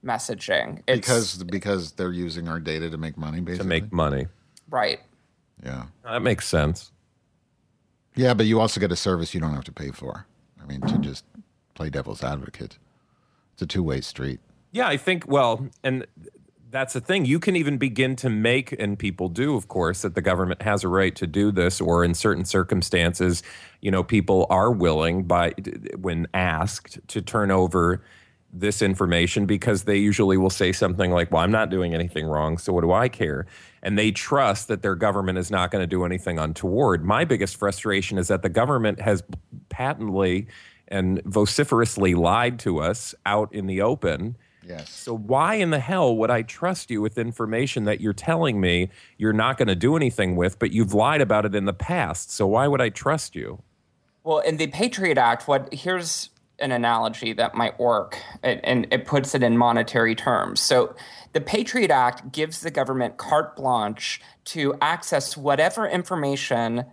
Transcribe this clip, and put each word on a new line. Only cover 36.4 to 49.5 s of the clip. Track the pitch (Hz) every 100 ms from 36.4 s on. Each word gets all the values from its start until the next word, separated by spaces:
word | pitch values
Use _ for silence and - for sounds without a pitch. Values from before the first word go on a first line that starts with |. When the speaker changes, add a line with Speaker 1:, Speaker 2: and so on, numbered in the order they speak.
| 78 80 95 101 135 87
Speaker 3:
My | 80 110 165
biggest | 113 95 -
frustration | 101 92 110 101 90 98
is | 87
that | 98
the | 95
government | 87 123 135 110 98
has | 107 98 - - _ - -
patently | - 131 156 110 95 95 92 107 - - _ _
and | 98 92 95 104
vociferously | 101 104 - 147 117 113 - 95
lied | 87 85 104 120 123
to | 113 80
us | 80 110 - - 101
out | 104 107
in | 104 95
the | 92
open. | 104 151 90 73 101 120 _ _ 90
Speaker 2:
Yes. | 85 76
Speaker 3:
So | - -
why | 113 104 131 165 220
in | 175
the | 151
hell | 120 185 143 113
would | 113
I | 117
trust | 113 - 175 180 -
you | 110
with | 107 113
information | 117 117 110 113 135 -
that | 104 107
you're | 107
telling | 98 - 165 160 104
me | 92 87 90 - - _
you're | 107
not | 107 113